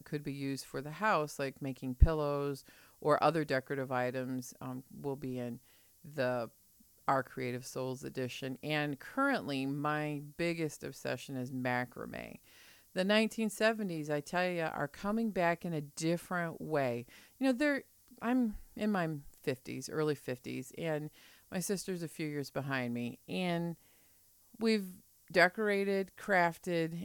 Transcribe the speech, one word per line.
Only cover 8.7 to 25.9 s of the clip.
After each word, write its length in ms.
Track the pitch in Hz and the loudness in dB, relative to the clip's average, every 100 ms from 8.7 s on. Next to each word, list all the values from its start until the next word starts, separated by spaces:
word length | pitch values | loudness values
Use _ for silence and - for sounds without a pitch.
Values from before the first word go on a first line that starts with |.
| 151 147 139 | -2 -2 -4
currently, 640 | - - 277 240 123 135 135 | -6 -2 0 0 -2 -2 -2
my 560 | 143 151 151 151 147 147 147 | 0 0 0 -2 -4 -6 -2
biggest 480 | 170 165 156 - 143 | -2 0 -2 -4 -10
obsession 500 | 139 135 127 - 135 | -8 -4 -4 -4 -6
is 160 | 123 | -4
macrame. 880 | 127 127 123 123 - - - 58 - - - - - - | -2 0 0 -2 -6 -10 -8 -10 -14 -20 -20 -20 -20 -8
The 100 | 185 | -2
nineteen 460 | 190 214 220 - 220 | 2 4 2 0 -2
seventies, 600 | - 220 226 202 165 151 | 2 2 2 -2 -4 -2
I 120 | 147 | -2
tell 280 | - 175 180 | 0 0 0
ya, 200 | 175 160 | 0 -2
are 140 | - 143 | -2 -4
coming 440 | - 202 220 226 | -4 -2 0 0
back 340 | 190 170 170 175 | 2 2 2 0
in 80 | |
a 80 | 160 | -4
different 800 | 147 - 160 170 - 180 170 - | -4 -2 0 0 0 -2 -2 -4
way. 440 | 156 151 131 120 120 - - - | -2 2 2 0 -6 -16 -18 -2
You 80 | 269 | 2
know, 60 | |
they're, 300 | 247 294 277 - _ - 240 | 4 2 0 -2 _ -20 -6
I'm 340 | 226 254 233 208 - - | 0 2 2 -2 -10 -4
in 140 | 214 | 0
my 180 | 202 160 151 143 - | 2 0 -2 -8 -8
fifties, 480 | - 127 - 127 131 | -4 -4 -4 -8 -6
early 260 | 151 151 143 | 0 0 0
fifties, 560 | - 127 - 127 127 - | -2 -6 -6 -8 -8 -6
and 320 | 165 151 151 - - - - | -2 -2 -4 -12 -20 -20 -8
my 80 | 190 | -6
sister's 440 | 175 190 - 180 | -2 -4 -4 -6
a 40 | 160 | -6
few 200 | - 156 | -6 -4
years 220 | 147 139 | -4 -4
behind 440 | - 139 131 123 | -4 -2 -2 -2
me, 260 | 120 120 - - | -2 -4 -8 -6
and 460 | 185 180 170 170 165 _ - _ _ _ _ _ - | -2 0 0 -2 -6 _ -20 _ _ _ _ _ -2
we've 280 | 226 220 185 180 - _ - | 2 4 2 -12 -20 _ 0
decorated, 800 | 165 175 196 208 202 196 | 6 6 6 0 2 2